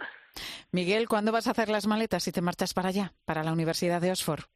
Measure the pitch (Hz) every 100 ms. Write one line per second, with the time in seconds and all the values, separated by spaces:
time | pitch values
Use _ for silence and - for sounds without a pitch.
0 | - - - - - - - 180 175 214
1 | 226 214 214 226 247 233 214 214 208 214
2 | 226 175 - 185 175 - 185 - 185 190
3 | 180 - - 156 160 165 160 165 175 175
4 | 180 185 - 147 -